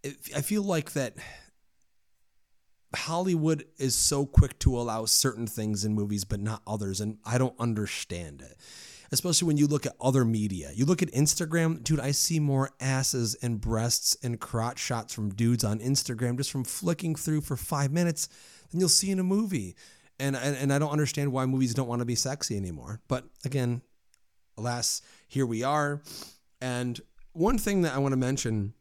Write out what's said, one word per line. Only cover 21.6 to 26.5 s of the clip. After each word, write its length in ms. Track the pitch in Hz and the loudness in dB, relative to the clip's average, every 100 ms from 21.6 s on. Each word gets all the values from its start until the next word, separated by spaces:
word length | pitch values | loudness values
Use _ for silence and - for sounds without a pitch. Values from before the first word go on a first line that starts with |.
| 127 | 2
don't 140 | 113 123 | 0 0
wanna 160 | 120 | -2
be 100 | 120 | 0
sexy 420 | 117 131 143 - 104 | 0 -2 -4 -4 -4
anymore. 440 | 92 78 76 107 _ | -4 -8 -10 -12 _
But 160 | 131 - - | -4 -4 -10
again, 380 | 127 139 123 120 _ _ _ _ _ _ _ - | -4 -2 0 -2 _ _ _ _ _ _ _ -8
alas, 460 | 117 120 113 - - - _ | -6 -2 -2 -4 -10 -20 _
here 200 | 135 127 | -2 0
we 180 | 113 | 0
are. 380 | 127 151 143 143 - - - - _ | 0 2 0 -4 -10 -16 -18 -20 _